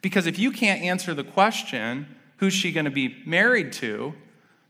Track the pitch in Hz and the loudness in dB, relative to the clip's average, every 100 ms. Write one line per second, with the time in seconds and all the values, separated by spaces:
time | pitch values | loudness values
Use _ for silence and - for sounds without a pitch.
0 | 190 196 165 160 240 - 208 190 175 180 | 0 0 0 0 0 2 0 2 0 -2
1 | 180 151 139 - 202 226 - 127 110 127 | -2 -6 -4 2 2 2 -6 -6 -4 -6
2 | 147 - _ _ 196 190 175 160 151 135 | -8 -16 _ _ 0 2 -2 0 0 0
3 | 131 - - 170 220 247 143 - 120 104 | -2 -4 -2 2 4 4 0 -4 -6 -4
4 | 127 151 - _ _ _ _ | -6 -10 -20 _ _ _ _